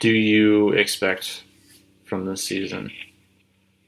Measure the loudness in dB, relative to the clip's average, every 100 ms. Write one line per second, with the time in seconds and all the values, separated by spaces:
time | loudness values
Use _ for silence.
0 | 0 2 4 4 6 4 4 2 0 0
1 | -2 -4 -8 -14 -18 _ _ -20 _ _
2 | -10 -8 -6 -8 -6 -6 -6 -8 -12 -14
3 | -20 _ _ _ _ _ _ _